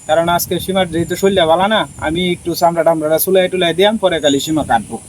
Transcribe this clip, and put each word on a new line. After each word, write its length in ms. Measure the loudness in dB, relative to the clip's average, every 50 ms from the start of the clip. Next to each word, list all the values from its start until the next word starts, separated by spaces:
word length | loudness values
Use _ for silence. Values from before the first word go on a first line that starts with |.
| -4
কারণ 220 | -2 0 0 2 2
আজকে 320 | 0 -2 -2 -2 -6 -6
সীমার 300 | -4 -4 -2 -2 -2 -2
যেহেতু 260 | -2 -4 -4 -4 -2
শরীরটা 300 | 0 0 0 2 2 2
ভালো 200 | 2 2 2 2
না, 220 | 2 0 0 -2 -4 -8 -8
আমি 320 | -6 -4 -2 -2 -2 -2
একটু 240 | -2 -4 -4 -6 -2
চামড়া 280 | 0 2 2 2 2 2
টামড়াটা 360 | 2 2 0 0 0 0 0
চুলাই 300 | 0 2 2 2 2 2
টুলাই 260 | 0 -2 -2 0 2
দিয়াম, 220 | 2 2 2 2
পরে 240 | 2 0 0 0 0
কালি 200 | 0 2 0 0
সীমা 240 | 0 -2 -2 -2 0
কাটবো। 340 | 0 0 0 -2 -4 -10 -12 -12